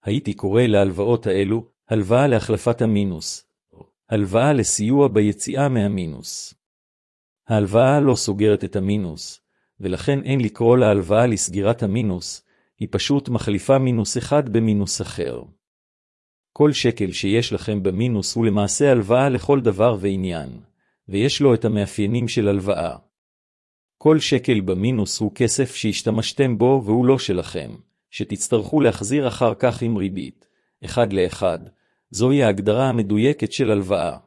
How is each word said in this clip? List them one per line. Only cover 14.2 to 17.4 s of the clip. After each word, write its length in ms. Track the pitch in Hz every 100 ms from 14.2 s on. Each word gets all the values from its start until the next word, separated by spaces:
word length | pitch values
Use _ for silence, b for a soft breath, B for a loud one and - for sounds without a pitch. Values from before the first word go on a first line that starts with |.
| - 147 135
במינוס 520 | 110 113 104 98 -
אחר. 400 | 98 - 76 60 - _ _ _ _ _ _ _ _ _ _
"כל 200 | - 147
שקל 380 | 135 120 - 95
שיש 420 | - 98 110